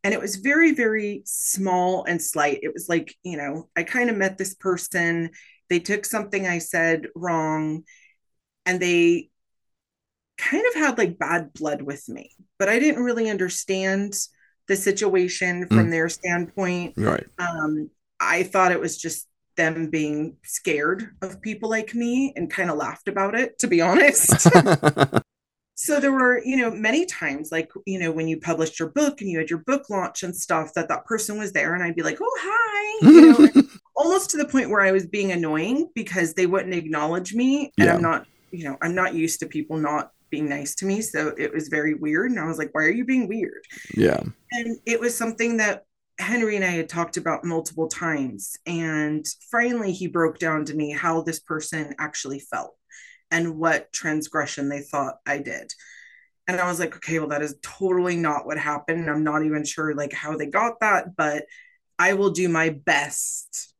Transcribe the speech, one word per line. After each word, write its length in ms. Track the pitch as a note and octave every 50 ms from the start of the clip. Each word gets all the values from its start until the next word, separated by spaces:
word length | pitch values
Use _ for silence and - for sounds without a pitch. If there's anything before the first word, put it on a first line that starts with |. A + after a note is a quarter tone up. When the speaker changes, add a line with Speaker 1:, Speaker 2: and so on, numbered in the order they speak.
| -
Speaker 1:
And 80 | G3 G#3
it 60 | -
was 180 | - G3+ G3
very, 360 | F#3+ G3 C4+ D4 D#4+ E4 D#4+ D4
very 480 | - A#3 A3 G#3+ G#3+ G#3 G#3 G#3 - -
small 760 | - - - - - - G3 F#3+ F#3+ F3+ F3+ F3+ F3+ F#3 F#3 F#3
and 160 | F3 F3 E3
slight. 380 | - - - D#3 D3 D3 C3+ C3+ -
It 100 | D3+ -
was 140 | E3 - -
like, 260 | E3+ E3 - - - _ _
you 140 | F3+ E3+
know, 320 | D3+ C#3+ C#3 C#3+ D#3+ E3 _ _
I 80 | E3+ E3+
kind 260 | - - B3 B3 A#3+
of 80 | A3+
met 200 | G3+ F#3+ F#3+ F#3+
this 160 | - G3 F#3+ -
person. 760 | _ - F#3+ F#3 F3 - - - F3 E3+ E3+ E3+ E3 E3 E3 - - - - _ _ _ _
They 100 | F3+ F3
took 240 | F3 - G#3 G#3 G#3
something 400 | - - G#3+ G3+ G3+ G#3 G3 F#3+
I 100 | F3+ F3 E3
said 480 | E3 - - E3+ E3 E3 D#3+ D#3 D#3 - -
wrong, 680 | E3 F3 F3+ E3 D#3+ D#3 D#3 D#3 D#3 D#3 D#3 D#3 D#3+ - _ - _ _ _ _ _ _ _ _ _ _ _ _ _ _
and 160 | F3+ F3+ F3+
they 480 | F3+ F3 F3 E3+ E3+ E3+ F3 E3+ - _ _ _ _ _ _ _ _ _ _ _ _ _ _ _ _ _ _ _ _ _ _
kind 260 | - - - - F#4+ A4+
of 60 | B4 A#4+
had, 240 | D#4 D4+ C#4 A3+
like, 200 | A#3+ A3 F3 E3+
bad 360 | - D#3+ C#3+ E3+ E3+ D#3+ C#3+ _
blood 280 | - D#3 D3+ D3 C#3
with 260 | C#3+ C3+ C#3+ C#3 - -
me, 220 | - - - - _ _ - _ _ _
but 80 | G3 G3
I 100 | A3 A#3+
didn't 240 | C#4+ D4+ C#4 A#3+ B3
really 260 | B3 A#3 A3+ A3+ A3
understand 840 | G#3 F#3 F#3 F3 - - - - F#3+ F#3+ F#3+ F#3+ G3 G3 G3+ G3+ G3+ - - - _ _ _ _ _ _ _
the 80 | - G3
situation 920 | F#3+ F#3+ G3+ F#3+ G3 G#3+ G3 F#3 F#3 F3+ F3+ - - F#3+ F3+ F3+ F3+ F3+
from 200 | F3 A2 A2 A2
Speaker 2:
Mm. 40 | E3+
Speaker 1:
their 180 | E3 D#3+ D#3+ E3
standpoint. 840 | E3 - - F3+ F3 F3 F3 E3+ _ G3 F#3+ F3+ F3+ F3 F3 - -
Speaker 2:
Right. 280 | - G3+ - - - - - _
Speaker 1:
Um, 520 | - F3+ E3+ E3+ D#3+ D3+ D3+ D#3 D3+ D#3 - _ _ _ _ _ _
I 240 | - - E3 F3 F#3
thought 280 | F#3 - F#3+ F#3 F3+
it 80 | F3+ -
was 180 | - E3 -
just 300 | - - D#3+ - - - _ _ _ _ _ _
them 340 | - E3 D#3+ D#3+ D#3+ E3 D3+
being 460 | D#3+ D#3+ D3+ D3+ D3 D3+ D3+ D#3+ - _ _
scared 680 | - - - - F#3 D3+ C#3+ D3 D#3 F#3 F#3+ A3+ - - -
of 200 | F#3+ F#3+ F#3 -
people 280 | - A3 G#3 G#3+ A3+ A3+
like 240 | A3 A3 A3 A3 -
me 400 | A#3 A#3 A#3+ A#3+ C4 C4+ C4+ C#4
and 140 | - - D4+
kind 180 | - - C#4+ F3
of 60 | D#3
laughed 300 | D3+ C3+ A#2+ C#3 - _
about 280 | - - G3 G3 G3+ G#3+
it, 220 | A#3 C4 - - -
to 80 | -
be 120 | - F3+ E3+
honest. 680 | E3 E3+ F#3+ E4+ F4+ C#4+ - - - - - - - E3 -
Speaker 2:
<laughs> 40 | - - G3+ E3 - - D3+ - - C#3 - - - - _ _ _ _ _ _ _ _ _ _
Speaker 1:
So 240 | - - - D4 C#4+
there 120 | C4+ C#4 C4+
were, 280 | C4 B3+ B3 B3 A#3+ -
you 100 | B3+ C4
know, 140 | C4 A#3+ A3+
many 340 | - G#3+ G#3+ A3 B3 D#4 F#4
times, 440 | F4+ - - E3 D3+ F3 D4 D#4 -
like, 180 | D#3+ D#3+ D#3+ - - G3 -
you 120 | G3 F#3+ F#3
know, 120 | E3+ E3
when 160 | D#3 D#3+ D#3+
you 120 | D#3+ D#3+ D#3
published 400 | - E3 E3 D#3+ D#3+ D#3+ - -
your 100 | D#3+ D#3
book 300 | - C#4+ D4+ C#4+ C#4+ -
and 100 | G3+ F#3+
you 100 | E3+ D#3+
had 100 | D#3+ D#3
your 100 | E3+ D#3+ -
book 240 | - C#4 C#4 - -
launch 340 | G#3 F#3+ F3+ - - - -
and 100 | F3+ F3
stuff, 400 | - - - F3 D#3+ D#3 D3+ -
that 120 | E3+ E3
that 160 | D#3+ E3 - -
person 320 | - A3+ A3 G#3+ - G#3
was 140 | G#3+ G#3+ G3
there 220 | F#3+ D#3 D3 D#3 E3+
and 100 | F3+ F3
I'd 120 | E3+ E3
be 80 | E3+ D#3+
like, 160 | D#3 - -
"Oh, 160 | G4+ A#4+ C5 -
hi," 680 | E4 F#4+ G#4+ A#4 A#4 A4 G#4 G4+ G#4 G#4 A4 A4 - -
you 220 | D#4 E4+ D4+ D#4+
know, 320 | B3+ - D4+ - - C4+ - - - -
Speaker 2:
<laughs> 160 | _ _ _
Speaker 1:
almost 340 | - D4+ E4 F#4 F#4+ F#4 -
to 80 | -
the 80 | D4 C#4+
point 220 | - B3+ C4+ B3 -
where 120 | G#3 G3+
I 100 | G3 F#3+
was 160 | F#3+ G3 F3+
being 240 | E3 G3+ G#3 G3 F#3+
annoying 580 | F3+ F3 E3 D#3 D#3 D#3 E3 G#3 B3+ D4 E4+ - _
because 400 | A3+ G3 F3+ F3 F#3 E3 D#3+ -
they 100 | - F3+
wouldn't 300 | E3+ F#3 F#3+ F#3 F#3 F3+
acknowledge 580 | E3+ D#3+ D#3 D#3 D3 D3+ D#3 E3+ F#3 F#3 F#3 G3+
me. 400 | A#3 B3+ C4 C#4 D4 C#4+ - _
And 100 | - G3+
Speaker 2:
Yeah. 80 | F3 E3+
Speaker 1:
I'm 60 | E3+ E3+
not, 240 | E3 D#3+ - - _ _ _ _ _
you 120 | - E3+ D#3+
know, 120 | C#3 C3+ -
I'm 140 | - E3+ F3
not 200 | F#3 F#3 - -
used 240 | E3 D#3+ D#3+ - -
to 60 | E3
people 280 | D#3+ - D3+ D3 - D#3+
not 340 | D#3 D3+ D3 D3+ D3 - - _ _ _ _
being 180 | - D3 D3+
nice 280 | D3 C#3+ C#3+ C#3+ C#3+ -
to 100 | - F#3+
me. 160 | G3 G3 G#3+
So 320 | G#3+ - - D3+ D#3 D3+ D3
it 140 | - - -
was 160 | - D#3+ D3+ -
very 260 | D#3 D3+ D3 D#3 D3+
weird. 340 | D3 D3+ D3+ D3+ E3+ A3 B3+
And 80 | B3 G3
I 60 | D#3
was 120 | D#3+ D#3+ -
like, 100 | D3+ D3 -
"Why 100 | D3+ D#3
are 40 | D#3+
you 120 | G3 A#3+ B3+
being 240 | A#3+ C4 B3+ A#3
weird?" 380 | F3+ G#3+ A3+ F3+ - - - - _ - - - - -
Speaker 2:
Yeah. 260 | - - - - - - - - _ _ _
Speaker 1:
And 280 | A#3+ A#3+ A#3 A#3 A3+ - _
it 140 | A#3 A#3 A3+
was 160 | A#3 A#3+ A#3+
something 400 | - A3+ A3+ A3+ - A#3 A#3 A3+
that 280 | A3 G#3+ G#3 F#3 - _ _ _ _ _ _ _ -
Henry 360 | F#3 F#3 A#3 A#3+ A3+ G#3+ G#3
and 80 | G3+ F#3+
I 60 | F3+
had 180 | F3 E3 D#3+
talked 300 | D#3+ E3+ E3+ E3+ E3 -
about 260 | F3 - E3 D#3 - -
multiple 440 | E3+ E3 D#3+ D#3+ - - D#3+ D#3+
times. 680 | D#3 - - F3 E3 D#3 C#3+ C3+ B2 G2+ G2 - - - - _
And 580 | - E3+ E3 E3 D#3+ D#3 D3+ D3+ D3+ D3+ D3+ D3 - - _ - -
finally, 400 | - A#3 A#3+ B3 A#3+ A#3 G#3+ F#3+
he 140 | F3+ F#3 F#3
broke 300 | E3 - E3+ E3 D#3+ D#3+
down 260 | - F3 D#3+ D#3 D#3 D3
to 100 | B2+ -
me 160 | D#3 D3+ D3
how 320 | D3 - - E3+ E3 E3 D#3+
this 160 | E3 D#3+ -
person 560 | _ - D#3+ D#3 D#3 - - D#3 D3+ C#3+ C#3+
actually 420 | - D3+ D3+ - - - C3+ C#3 C#3
felt, 360 | - - A#2 G#2+ - - _ _ _ _ - - - - - _ _ _ E3
and 240 | E3 E3+ E3 D#3+
what 340 | D#3 E3 E3 D#3 - - _ -
transgression 760 | - - D#3+ D#3 D#3 D3 - - D#3 C#3+ C#3 - - C#3 C#3
they 100 | C#3+ C#3+
thought 340 | C#3+ - - C#3+ C3+ C3 - - _
I 120 | D3 C#3+ C#3
did. 340 | C#3 C3+ - - - - - _ - - - - - - - - _ _ _ _ _
And 120 | - F#3 F3+
I 60 | F3+ E3+
was 100 | F3+ D#3+
like, 160 | E3+ D#3+ -
"Okay, 220 | - - D3+ E3 D#3+
well, 80 | D3+ C#3
that 120 | D3 D3
is 140 | D3+ D3 C#3+ _ -
totally 520 | - - - F#3+ F#3 F3+ F3+ F3+ F3 E3+
not 280 | E3+ E3 D#3 D3 C#3+ -
what 120 | - D3+
happened. 420 | D#3+ D#3 D3+ D3+ D3 - - E3 E3+
And 80 | E3 D#3
I'm 140 | D3 D#3 D#3
not 180 | D3+ D3+ D#3 D#3
even 180 | D#3 D3+ D3+ D3+
sure, 280 | D3 - - D#3 D#3 D3
like, 160 | C#3+ D3 C#3 C#3
how 220 | - - D3+ D#3
they 80 | D#3 D3
got 320 | C#3+ - G3+ A3+ A#3 A#3 -
that, 340 | A3 G#3+ G3 F3 - F#3 -
but 260 | - D#3 D3+ D3 D3+ - _ - - - _ _ _ _ _ _ -
I 140 | F3 F#3+ G3+
will 160 | G3 G3+ F#3+
do 160 | D#3+ F3 F#3 F3
my 200 | E3 D#3+ D#3+ E3
best" 1040 | D#3 C#3 - E3+ D3+ C#3+ D3 C#3+ - - - - - - - - - - - _ _